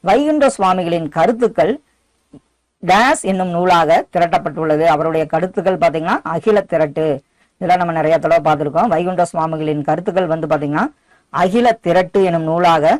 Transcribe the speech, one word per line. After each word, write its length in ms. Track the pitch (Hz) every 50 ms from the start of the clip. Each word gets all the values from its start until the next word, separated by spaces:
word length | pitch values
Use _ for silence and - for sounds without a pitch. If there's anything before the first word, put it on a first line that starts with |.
| - 185
வைகுண்ட 380 | 196 254 294 302 302 302 277 269 -
சுவாமிகளின் 520 | - 196 185 185 185 185 170 170 170 165 147 -
கருத்துக்கள் 580 | 165 160 196 240 226 247 220 233 - 151 180 247 302 _ _ _ _ _ _ _ _ _ _ - 143 _ _ _ _ _ _ _ _
டேஸ் 400 | - 170 180 208 233 262 320 - - 202
என்னும் 220 | 190 185 185 180 170
நூலாக 360 | 170 180 180 175 170 165 151 165 175 190 _ _
திரட்டப்பட்டுள்ளது. 720 | 180 170 170 165 170 - 170 147 - 160 160 151 151 160 170 151
அவருடைய 300 | 147 156 160 160 160 156 151
கருத்துக்கள் 500 | - 160 175 185 - - 170 185 185 -
பாத்தீங்கன்னா, 340 | 175 165 147 160 156 175 220 - - - 165
அகில 260 | 165 - 220 214 208 196 -
திரட்டு. 340 | - 160 156 147 139 160 156 156 143 135 _ _ _ _ _ _ _
இதெல்லாம் 240 | _ 185 170 180 185
நம்ம 120 | 175 170 165 160
நிறைய 180 | 156 156 165 156
தடவை 240 | 127 151 165 170 147
பார்த்திருக்கோம். 440 | 156 151 143 151 147 135 160 202 240 170
வைகுண்ட 300 | 160 175 180 185 180 175 165
சுவாமிகளின் 560 | - 170 160 160 160 156 156 151 151 147 139 151
கருத்துக்கள் 440 | 156 165 175 - 170 190 185 165
வந்து 160 | 160 165 160 151
பாத்தீங்கன்னா, 320 | 156 147 151 143 147 156 226 302 - _ _ _ _ _ _ _ - 147
அகில 240 | 175 185 185 240 240 247 226 - _
திரட்டு 340 | 175 170 185 185 175 - 202 190 185
எனும் 180 | 170 165 160 160
நூலாக 360 | 160 170 175 170 165 160 147 160 220